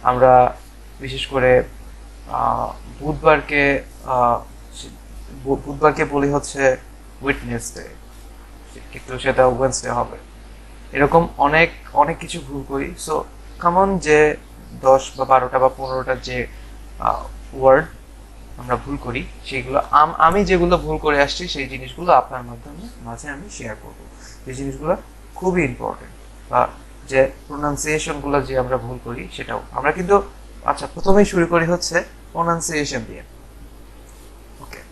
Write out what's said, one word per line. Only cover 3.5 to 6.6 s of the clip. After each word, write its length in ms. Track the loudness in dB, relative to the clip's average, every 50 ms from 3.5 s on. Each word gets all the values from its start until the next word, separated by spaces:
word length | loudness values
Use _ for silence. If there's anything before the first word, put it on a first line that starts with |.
| 0 2 2 4 2 0 -2 -8 -18 -16 -6
আহ, 400 | -2 0 2 4 4 2 0 -4 -10 -20 -20 -20 -20 -18 -18 -18 -18 -20 -20 -20 -20 -20 -18 -18 -18 -18 -12 -4
বু-, 120 | -4 -4
বুধবারকে 480 | -4 -4 -10 -8 2 2 2 4 2 -2
বলি 240 | -2 0 0 0 2
হচ্ছে 480 | 0 -2 -4 -4 -4 2